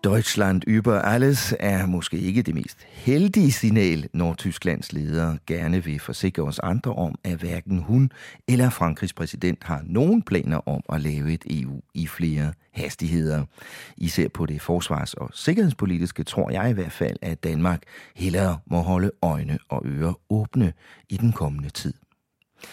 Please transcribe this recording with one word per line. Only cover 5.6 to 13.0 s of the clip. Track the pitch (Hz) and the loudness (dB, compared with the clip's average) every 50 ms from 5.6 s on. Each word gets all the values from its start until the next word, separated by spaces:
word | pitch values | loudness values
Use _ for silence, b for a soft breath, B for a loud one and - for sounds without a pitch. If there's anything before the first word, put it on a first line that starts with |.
| 82 80 90 92 85 | 0 0 0 0 0
vil | 80 73 71 | -2 -6 -6
forsikre | - - - - - 92 - - 76 | -6 -8 -6 -2 -2 -2 0 0 -4
os | 71 - - | -2 -4 -4
andre | - 90 92 120 - 127 - | -2 -2 -2 -2 -2 -4 -2
om, | - 87 80 - - - | -2 -2 -4 -4 -8 -6
at | 90 87 | -8 -6
hverken | 80 85 87 85 85 - 92 95 90 | -6 -4 -6 -6 -6 -2 -2 -2 -2
hun | 82 76 113 127 135 127 B B B B B B B | 0 2 4 4 4 4 B B B B B B B
eller | - 127 123 123 123 | 2 4 4 4 2
Frankrigs | - - 87 82 78 - 104 90 - | 2 2 0 0 0 -2 -4 -6 -4
præsident | - 85 - - - 92 90 80 - - | -6 -6 -6 -6 -2 -2 -2 -2 -2 -4
har | - 80 71 78 | -6 -6 -6 -4
nogen | 85 87 110 143 175 226 233 | -2 2 4 4 4 4 2
planer | - - 98 87 - - 78 | 2 2 0 0 2 0 -2
om | - - - 73 67 - - - | -2 -2 -2 -4 -4 -4 -4 -4
at | 78 | -2
lave | 71 76 76 73 71 78 82 | -2 -2 -2 0 0 0 -2
et | 82 - - | -2 -4 -4
E | 78 76 64 | -4 -4 -4
U | 65 69 67 _ _ _ | -6 -8 -12 _ _ _
i | - 82 | -6 -6
flere | 76 - - 85 80 76 76 73 76 78 _ _ _ _ | -6 -4 -2 -2 0 0 0 0 -2 -4 _ _ _ _
hastigheder. | - 85 71 - - | -8 -8 -8 -6 -4